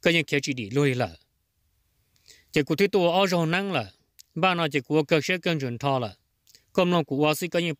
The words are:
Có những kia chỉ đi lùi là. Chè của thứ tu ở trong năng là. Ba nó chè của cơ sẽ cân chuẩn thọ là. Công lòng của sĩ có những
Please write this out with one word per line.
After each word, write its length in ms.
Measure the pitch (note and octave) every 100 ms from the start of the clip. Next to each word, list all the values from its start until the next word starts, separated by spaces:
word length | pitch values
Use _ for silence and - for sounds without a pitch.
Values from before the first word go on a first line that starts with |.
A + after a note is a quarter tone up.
Có 100 | -
những 140 | E3+
kia 140 | D3+ C#3+
chỉ 100 | C#3
đi 180 | B2+ G#2
lùi 240 | C3 C#3+
là. 160 | B2 A2 D#2+ _ _ _ _ _ _ _ _ _ _ _ - _
Chè 100 | -
của 140 | C#3+ D#3+
thứ 100 | G3
tu 220 | G3+ F3
ở 180 | F3 G3
trong 200 | F3 D#3+
năng 220 | F3 G3
là. 140 | E3 G#2 _ _ _ -
Ba 200 | - F#3
nó 140 | F3 D#3+
chè 120 | C#3+
của 220 | B2 D3+
cơ 180 | D3 E3
sẽ 160 | C#3 F#3
cân 220 | F3+ E3
chuẩn 180 | C3+ A#2+
thọ 200 | C#3+ C3+
là. 160 | A2+ - _ _ _ _ _
Công 200 | - F3+
lòng 120 | F3
của 300 | D#3 C3+ D3+ D3+
sĩ 120 | F3
có 100 | F3
những 160 | E3+ D3